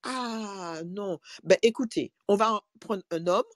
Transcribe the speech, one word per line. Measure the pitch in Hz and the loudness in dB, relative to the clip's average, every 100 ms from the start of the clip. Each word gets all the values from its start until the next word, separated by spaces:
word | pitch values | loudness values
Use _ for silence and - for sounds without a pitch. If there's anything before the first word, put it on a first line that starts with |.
Ah | 247 254 240 220 214 196 175 160 170 | -6 -4 -4 -6 -6 -8 -8 -8 -8
non, | 196 202 165 - - | -6 -6 -6 -10 -16
ben | 160 180 | 4 6
écoutez, | 233 226 240 - 135 _ - | 6 2 -4 -2 -6 _ 0
on | 202 | 2
va | 220 | 4
en | 214 _ _ | 0 _ _
prendre | - 202 - | -6 -6 -4
un | 165 170 | -4 2
homme | 190 453 | 2 0